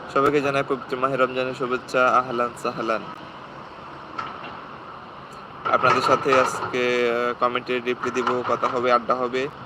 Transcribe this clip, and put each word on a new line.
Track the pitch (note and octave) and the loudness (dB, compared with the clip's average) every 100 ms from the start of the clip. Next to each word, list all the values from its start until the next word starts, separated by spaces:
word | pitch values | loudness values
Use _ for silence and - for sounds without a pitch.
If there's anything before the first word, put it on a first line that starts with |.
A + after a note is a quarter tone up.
| - | -2
সবাইকে | C#3 C#3+ D3 | 2 4 4
জানাই | C#3 C#3 C3+ | 2 0 0
পবিত্র | C3 - B2+ | -4 -2 -2
মাহে | C3+ C3 | 0 2
রমজানের | B2+ B2+ B2+ | 2 2 -2
শুভেচ্ছা। | B2+ B2 B2 - C3 B2+ | -2 -2 -2 0 4 6
আহলান | A#2 B2+ A#2+ A#2+ A#2 | 6 4 0 -2 -2
সাহলান। | A#2+ B2 A2+ A2 F#2 F#2 - - - - - - - - - - - - - - - - - - - - - - - - - | -4 -2 -2 -2 -4 -12 -14 -14 -14 -14 -14 -14 -14 -14 -10 -8 -8 -10 -12 -12 -14 -14 -14 -14 -16 -16 -16 -16 -14 -6 0
আপনাদের | B2 B2+ B2+ | 4 4 4
সাথে | B2+ C3 C#3+ C3 | 4 2 6 4
আজকে, | B2+ - - B2+ B2 B2 A#2+ | 4 0 -4 0 2 2 2
আহ, | A#2+ A#2+ A#2 | 2 0 0
কমেন্টে | B2 B2 B2 B2 | 0 0 -2 -2
রিপ্লাই | A#2+ A#2+ B2+ | 0 -2 -2
দিব, | B2 A#2+ B2 B2 | 0 0 0 0
কথা | A#2+ A#2 | 0 0
হবে, | B2+ B2 | 2 4
আড্ডা | A#2+ A2+ B2+ | 4 4 0
হবে। | B2 B2+ C#3+ - | 0 0 -4 -6